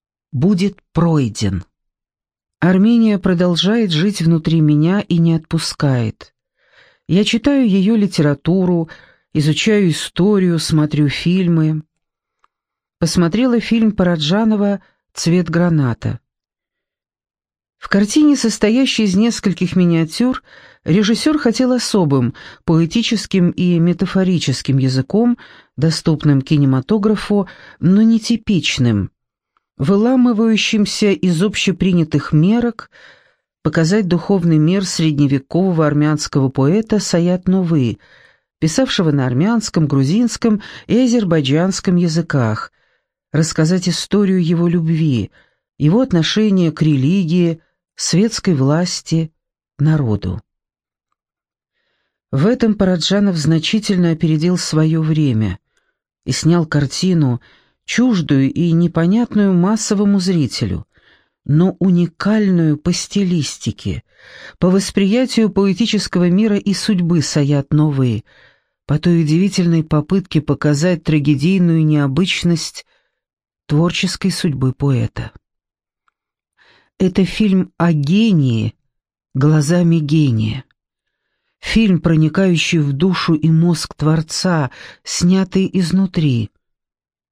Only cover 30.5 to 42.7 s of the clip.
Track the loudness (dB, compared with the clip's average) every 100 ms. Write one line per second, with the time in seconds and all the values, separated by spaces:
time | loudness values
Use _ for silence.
30.5 | 0 0 0 -2 0 0 2 0 0 -2
31.5 | -2 -4 -2 0 0 0 -2 0 2 2
32.5 | 2 -2 -6 -16 _ -20 _ _ _ _
33.5 | _ -2 0 2 0 0 -2 0 0 2
34.5 | 2 2 0 -2 -2 0 2 0 0 -2
35.5 | -2 0 2 0 2 0 -2 -2 -2 0
36.5 | 0 2 0 0 -2 0 0 0 0 0
37.5 | 0 2 0 0 -4 _ _ _ _ _
38.5 | _ -2 0 -2 0 0 0 0 0 0
39.5 | 0 -2 -2 0 0 0 0 -2 -2 -2
40.5 | -2 -4 -14 -2 0 2 0 0 0 0
41.5 | 0 0 -2 0 0 0 -2 -2 0 0
42.5 | -4 -10